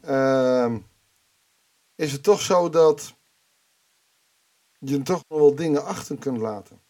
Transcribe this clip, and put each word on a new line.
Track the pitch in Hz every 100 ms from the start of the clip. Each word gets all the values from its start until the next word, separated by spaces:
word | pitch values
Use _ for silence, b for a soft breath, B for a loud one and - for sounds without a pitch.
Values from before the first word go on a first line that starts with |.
ehm, | - 135 135 131 127 127 120 113 - _ _ _ _ _ _ _ _ _ _
is | _ 156
het | 139
toch | 165 202
zo | - 180 170
dat | 160 160 147 - _ _ _ _ _ _ _ _ _ _ _ _ _ _ _ _ _
je | 135 143
toch | 139 180 -
nog | 156
wel | 147
dingen | 135 165 143
achter | 143 196 - 147
kunt | 139 120
laten. | 110 104 - -